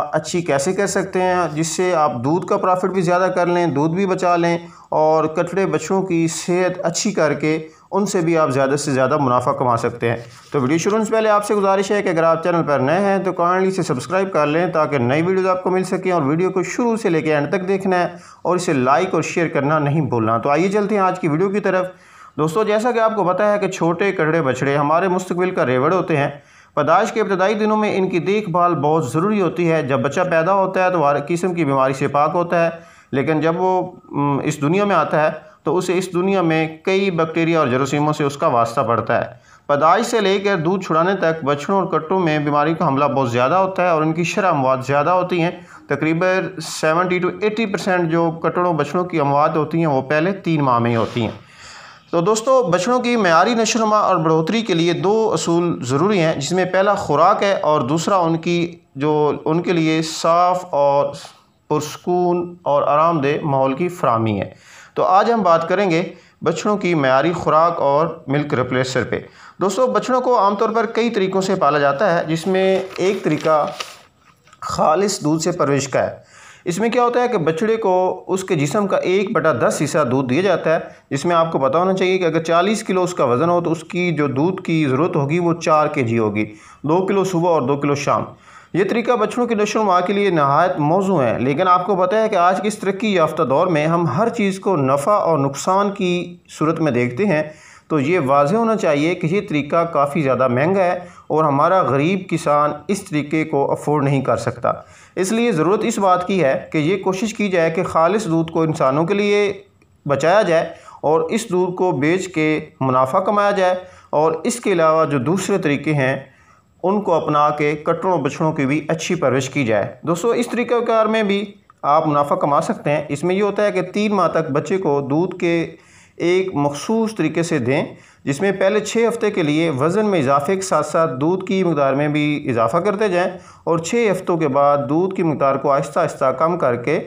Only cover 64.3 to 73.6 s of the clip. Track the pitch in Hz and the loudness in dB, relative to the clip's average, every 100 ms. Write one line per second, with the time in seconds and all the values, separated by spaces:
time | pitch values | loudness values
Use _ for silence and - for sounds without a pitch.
64.3 | 101 - - - - - - 147 185 214 | -2 -4 -10 -20 -20 -10 -2 2 4 4
65.3 | 233 180 165 170 180 202 165 170 - - | 2 2 2 2 0 2 0 -2 -8 -20
66.3 | - 147 170 214 208 180 165 135 131 156 | -6 -4 -2 -2 0 0 2 4 4 2
67.3 | 165 170 156 170 170 139 143 165 - - | 0 2 4 4 2 2 2 0 -4 -4
68.3 | 139 147 135 123 127 127 131 110 90 - | -2 -2 -2 0 -2 -2 -2 -2 -6 -8
69.3 | - - - 185 196 254 208 208 254 254 | -20 -16 -4 -2 0 0 0 0 -2 2
70.3 | 240 196 208 220 214 214 220 233 226 190 | 2 2 2 0 0 -2 -2 -2 0 -2
71.3 | 190 190 185 143 147 143 139 208 170 156 | -2 -2 0 2 2 2 2 0 0 -2
72.3 | 160 190 190 190 190 190 - 185 208 180 | -4 -2 0 2 0 -2 -4 -2 -2 -2
73.3 | 151 160 156 | 0 2 2